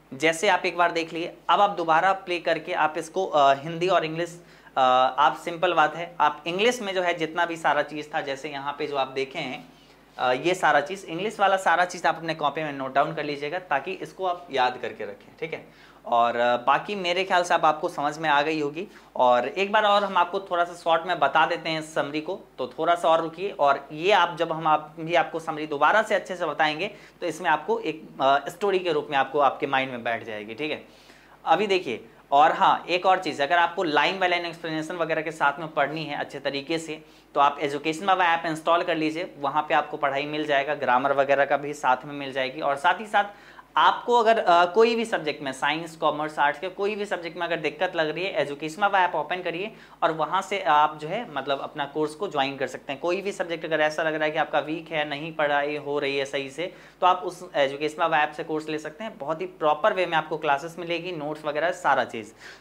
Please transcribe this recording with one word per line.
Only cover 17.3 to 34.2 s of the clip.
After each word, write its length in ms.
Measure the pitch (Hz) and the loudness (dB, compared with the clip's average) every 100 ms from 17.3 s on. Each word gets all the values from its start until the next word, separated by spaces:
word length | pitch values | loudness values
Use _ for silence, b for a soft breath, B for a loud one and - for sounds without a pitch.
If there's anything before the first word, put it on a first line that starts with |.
| 180 | 2
से 120 | 175 | 2
अब 120 | 165 156 | 2 2
आपको 220 | 156 175 | 2 -4
समझ 300 | 156 143 156 | -2 -4 -2
में 120 | 156 | 2
आ 120 | 143 | 2
गई 180 | 151 156 | 2 -2
होगी। 280 | 143 156 208 B B - | -4 -6 -10 B B 2
और 320 | 123 123 135 | 4 4 2
एक 240 | 185 196 | -2 0
बार 120 | 214 | 2
और 200 | 214 202 | 4 2
हम 120 | 196 190 | 2 2
आपको 240 | 175 196 | 0 -2
थोड़ा 240 | - 175 | -2 -2
सा 100 | 175 | -2
शॉर्ट 280 | 175 170 165 185 | -2 0 0 0
में 120 | 165 | 0
बता 280 | 139 156 160 | 2 4 4
देते 240 | 170 165 | 0 -4
हैं 120 | 160 | -4
समरी 380 | 156 160 143 151 | -4 -4 -2 -4
को, 200 | 156 202 - - | -6 -8 -12 -10
तो 80 | 123 - | -8 -2
थोड़ा 160 | 165 | 0
सा 140 | 170 170 | 2 4
और 120 | 165 | 2
रुकिए, 300 | 160 165 196 | 0 -6 -8
और 380 | - 143 139 - | 0 2 2 -4
ये 200 | 151 185 | -4 2
आप, 240 | 196 170 160 | 4 4 0
जब 140 | 165 | -4
हम 140 | 160 160 | 0 2
आप, 300 | 151 - 165 | 0 0 -10
भी 140 | 160 | 0
आपको 240 | 170 160 165 | 0 0 -4
समरी 280 | 160 151 151 | -8 -8 -6
दोबारा 360 | 143 151 208 | 2 4 4
से 120 | 214 | 2
अच्छे 220 | 190 - 175 | -2 -2 -6
से 100 | 160 | -4
बताएंगे, 420 | 143 156 151 208 B B _ | 0 0 0 -6 B B _
तो 60 | 175 | -6
इसमें 240 | 160 180 | -2 0
आपको 280 | 151 - 226 | 0 0 -2
एक, 300 | 160 151 - - | -2 -6 -12 0
अ, 280 | 135 143 - | 4 4 0
स्टोरी 300 | - 202 185 | -2 0 2
के 140 | 175 | 0
रूप 160 | 147 147 | -2 0
में 80 | 139 | 0
आपको, 200 | 139 147 | 2 2
आपके 280 | 131 - 139 | 2 2 -2
माइंड 240 | 135 131 | 0 -2
में 140 | 123 | -4
बैठ 200 | 117 113 | -4 -4
जाएगी, 300 | 113 107 104 | -6 -10 -10
ठीक 160 | 113 151 | -8 -6
है। 140 | 123 - B B B B B | -8 -10 B B B B B
अभी 220 | - 170 208 | 0 2 4
देखिए, 380 | 185 139 107 B B _ | 0 0 -8 B B _
और 200 | 139 165 | 6 6
हाँ, 320 | 170 170 117 - | 6 4 4 0
एक 180 | 180 190 | 0 2
और 120 | 180 | 2
चीज़, 240 | 160 131 | 0 -2
अगर 160 | 143 175 | 2 2
आपको 240 | 170 196 | 2 0
लाइन 360 | 170 147 160 | 0 2 2
बाय 100 | 190 | 2